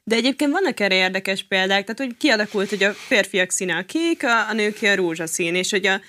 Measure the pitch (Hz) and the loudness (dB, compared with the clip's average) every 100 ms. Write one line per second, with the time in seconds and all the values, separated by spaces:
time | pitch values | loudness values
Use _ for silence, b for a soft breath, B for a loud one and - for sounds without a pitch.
0 | - 226 247 269 294 339 370 - 202 185 | -2 0 0 0 0 2 0 0 2 4
1 | 185 190 190 196 - 190 190 196 202 220 | 2 0 -4 -6 -2 0 2 0 -2 -6
2 | 269 233 294 214 208 208 202 208 196 196 | -6 0 2 2 0 -2 -2 2 0 0
3 | - 214 190 190 180 - 185 165 185 320 | 0 0 2 0 0 -2 -2 -4 -4 -2
4 | 330 339 262 233 214 220 208 208 208 196 | 0 0 2 2 0 0 -2 0 0 2
5 | 175 165 165 - 170 180 180 202 196 190 | 0 -2 -6 -4 -2 -2 0 0 0 0